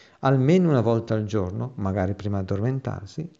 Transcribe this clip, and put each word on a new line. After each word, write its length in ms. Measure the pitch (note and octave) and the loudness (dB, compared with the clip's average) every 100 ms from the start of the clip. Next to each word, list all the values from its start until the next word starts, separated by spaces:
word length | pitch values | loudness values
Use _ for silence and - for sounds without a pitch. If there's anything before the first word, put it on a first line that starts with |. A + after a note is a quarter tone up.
| - _ | -20 _
Almeno 500 | C3+ C3+ C3 F#3 F3 | 2 4 4 4 4
una 120 | C3+ | 4
volta 320 | A2 A2+ A2+ | 4 2 0
al 120 | A2 G#2 | -2 -2
giorno, 480 | G#2+ F2+ G#2+ B2 C3 | -2 -2 -4 -8 -4
magari 380 | G2 G2 F#2 | -2 0 -2
prima 240 | G2+ G#2 G2 | -2 -4 -4
di 60 | |
addormentarsi, 840 | F#2+ G2 A#2 C3+ - F#2 G2+ - E3 | -2 -2 -2 -4 -6 -8 -10 -12 -12